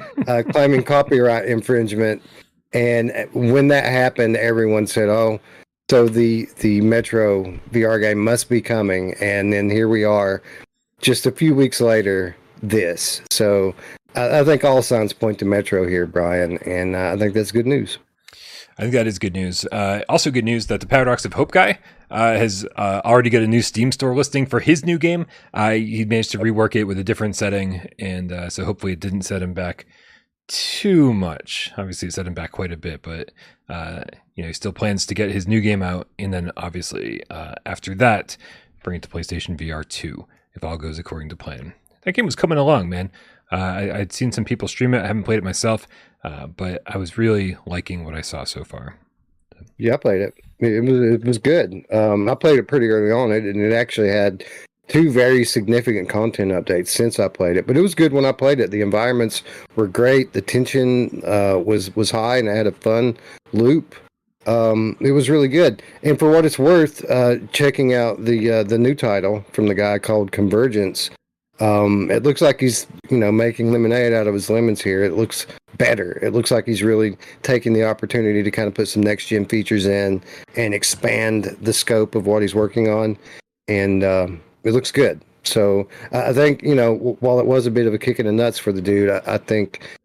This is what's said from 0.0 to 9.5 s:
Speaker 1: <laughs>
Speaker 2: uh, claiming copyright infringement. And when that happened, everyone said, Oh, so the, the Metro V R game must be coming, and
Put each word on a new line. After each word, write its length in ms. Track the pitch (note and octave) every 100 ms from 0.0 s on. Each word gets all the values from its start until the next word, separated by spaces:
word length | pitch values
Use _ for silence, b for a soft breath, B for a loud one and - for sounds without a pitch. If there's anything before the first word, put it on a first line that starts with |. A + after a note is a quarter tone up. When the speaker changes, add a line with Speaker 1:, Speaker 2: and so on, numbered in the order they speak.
| -
Speaker 1:
<laughs> 220 | F#4+ -
Speaker 2:
uh, 160 | A#2+ -
claiming 340 | D3+ C#3 C3
copyright 640 | A#2+ C#3+ C#3 C3 B2 A#2 G#2
infringement. 760 | A2+ A#2 A#2+ A2+ G#2+ A2 G#2+ B B B _ _
And 400 | B2 A#2+ A#2 A#2+ A2+ -
when 360 | B2 A#2+ C#3 C#3
that 160 | C#3+
happened, 520 | B2 B2+ B2+ - A2+ A2+
everyone 500 | A#2 A2+ A2 G#2+ G#2
said, 220 | A2+ G#2
Oh, 320 | A2 A2+ G#2+ B B B _ -
so 200 | B2+ A#2
the, 400 | A2+ A#2 A2+ - -
the 220 | G#2+ G#2
Metro 760 | A2 A#2 A#2 A2+ G#2+ G2 F#2 F2+ -
V 140 | A#2
R 160 | A2 A2+
game 180 | G#2+ G#2
must 300 | A2 A#2 -
be 120 | A#2+
coming, 540 | - A2+ G2+ F#2 F#2 -
and 320 | G2+ G2+ G2+